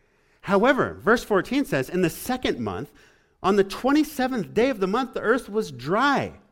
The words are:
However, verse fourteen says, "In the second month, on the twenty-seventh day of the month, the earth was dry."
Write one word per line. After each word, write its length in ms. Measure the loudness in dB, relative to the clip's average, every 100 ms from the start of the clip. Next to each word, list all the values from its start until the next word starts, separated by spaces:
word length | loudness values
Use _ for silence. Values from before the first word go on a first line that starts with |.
| _ _ _ _
However, 540 | 0 4 4 4 0
verse 300 | -2 2 2
fourteen 420 | 2 0 0 -2 0
says, 240 | -2 -2
"In 120 | 0
the 80 | 0
second 500 | 0 -4 -2 -2 -2
month, 340 | -4 -6 -8 -14 _ _ _ _
on 140 | 2 2
the 80 | 2
twenty-seventh 880 | 0 0 2 0 -2 -2 -2 -2
day 160 | 0 0
of 100 | 0
the 80 | -2
month, 260 | -2 -2
the 60 | -2
earth 300 | 0 0 -2
was 200 | -4 -4
dry." 640 | -6 -2 2 2 2 -2 -8 _